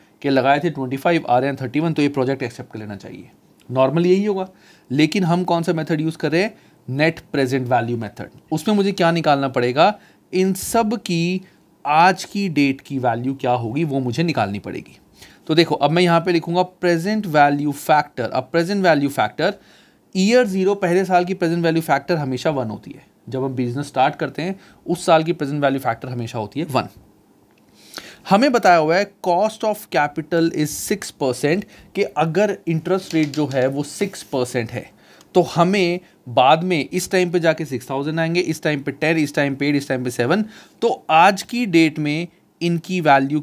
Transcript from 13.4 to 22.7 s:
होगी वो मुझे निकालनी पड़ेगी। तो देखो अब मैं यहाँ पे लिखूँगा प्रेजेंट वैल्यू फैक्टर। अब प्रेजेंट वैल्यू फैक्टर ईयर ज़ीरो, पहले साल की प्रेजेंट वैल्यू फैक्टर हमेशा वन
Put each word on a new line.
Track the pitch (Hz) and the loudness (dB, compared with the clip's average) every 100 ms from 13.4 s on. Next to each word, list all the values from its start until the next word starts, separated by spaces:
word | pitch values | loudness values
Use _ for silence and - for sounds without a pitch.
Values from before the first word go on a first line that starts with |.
| 127 | 0
होगी | 123 113 139 | 0 -2 -4
वो | 160 135 | -4 -2
मुझे | 123 120 | -4 -2
निकालनी | 170 123 98 101 | -2 -2 -2 -4
पड़ेगी। | 101 82 - - _ - - - - | -8 -12 -14 -20 _ -20 -20 -12 -2
तो | |
देखो | 156 165 | 0 2
अब | - 143 | 2 0
मैं | 170 | 2
यहाँ | 180 170 | 4 2
पे | 170 | 2
लिखूँगा | 175 175 175 | 0 0 -2
प्रेजेंट | 180 - 180 170 185 220 196 | -2 -2 0 0 0 -4 0
वैल्यू | 147 143 143 147 | 4 4 4 -2
फैक्टर। | 139 - 151 147 - 113 | -2 0 0 0 -4 -4
अब | 127 - | -4 -2
प्रेजेंट | 165 170 202 | -2 0 2
वैल्यू | 180 151 143 | 4 4 2
फैक्टर | - 107 - 175 202 _ _ _ _ _ | 0 -2 0 -2 -4 _ _ _ _ _
ईयर | 190 196 247 240 | 0 4 4 2
ज़ीरो, | 190 185 202 | 0 0 0
पहले | 175 180 | 0 0
साल | 185 180 | 2 0
की | 180 | 0
प्रेजेंट | 180 170 170 | -2 -2 0
वैल्यू | 165 160 | 0 0
फैक्टर | 160 139 - 170 | 0 0 0 -2
हमेशा | 131 127 160 | -2 -2 -2
वन | 139 113 | -2 -4